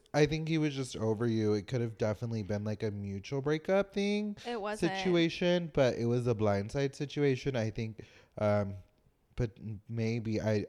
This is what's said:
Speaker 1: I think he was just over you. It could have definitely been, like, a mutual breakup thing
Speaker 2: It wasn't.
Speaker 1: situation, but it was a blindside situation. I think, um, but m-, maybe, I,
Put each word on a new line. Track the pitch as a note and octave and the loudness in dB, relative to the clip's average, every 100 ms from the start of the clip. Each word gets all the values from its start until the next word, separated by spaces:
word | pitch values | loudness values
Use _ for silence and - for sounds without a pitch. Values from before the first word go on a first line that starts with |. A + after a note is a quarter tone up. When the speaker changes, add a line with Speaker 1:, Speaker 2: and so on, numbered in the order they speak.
| _ | _
Speaker 1:
I | D3 D3+ | 2 2
think | D#3 D#3+ | 2 0
he | D#3+ | 0
was | D3+ C3+ | 0 -2
just | B2 - | -6 -2
over | A2 G#2+ A#2+ | 0 2 2
you. | A2 G#2+ G#2 | 2 2 2
It | G2 | 0
could | B2+ | -2
have | A#2 A2 | -2 0
definitely | A2 G#2 A#2 A2+ | 0 0 -4 -4
been, | F#2+ G#2 | -2 -2
like, | G#2+ G#2+ | -2 -2
a | A2 | -4
mutual | G#2 G2+ G2 - C#3 | -4 -6 -6 -6 -4
breakup | C#3 D#3 D#3 G3 G3 | 0 -2 2 0 2
thing | G3+ G3+ G#3 G#3 G3+ A#3+ | -2 0 0 -2 -8 -8
Speaker 2:
It | A#3+ | -6
wasn't. | G3+ G#3+ F3 F#3+ | -6 -2 -2 0
Speaker 1:
situation, | F#3+ F3 E3 - F3+ F3 E3+ | 2 4 2 2 2 2 0
but | D3 B2+ - | 2 2 4
it | A#2 | 0
was | B2+ A#2+ | 2 2
a | G#2+ | 2
blindside | G#2+ G2+ G#2 C#3 C#3 - | 2 2 0 -2 -2 -2
situation. | C#3+ - C#3+ B2+ C#3+ B2+ | -6 0 2 2 0 -2
I | A2 | -2
think, | G#2 A2+ G#2+ - - - - | -2 -6 -8 -16 -20 -14 0
um, | G#2+ G#2 G2 F#2+ - _ _ _ _ - | 2 2 0 -6 -14 _ _ _ _ -4
but | A#2+ - | -4 -4
m-, | G#2+ G#2 - | -10 -10 -8
maybe, | A2+ A2+ A#2 A2 G#2+ | -2 0 0 -2 0
I, | A2 G#2+ | 2 2